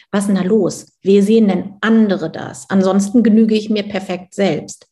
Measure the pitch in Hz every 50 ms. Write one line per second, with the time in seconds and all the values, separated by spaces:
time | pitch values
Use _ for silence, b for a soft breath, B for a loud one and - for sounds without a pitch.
0 | B B - 202 196 208 196 185 175 185 214 220 180 156 - - - _ _ _
1 | - 185 202 202 196 208 226 226 220 196 185 180 - - - - - 220 226 226
2 | 220 202 185 156 156 160 - - - - - - - - 190 196 185 190 190 196
3 | 196 - - 240 208 233 208 226 226 220 220 214 208 226 214 208 196 202 - 185
4 | 190 - 180 170 185 _ - 202 202 180 147 156 151 147 - - _ _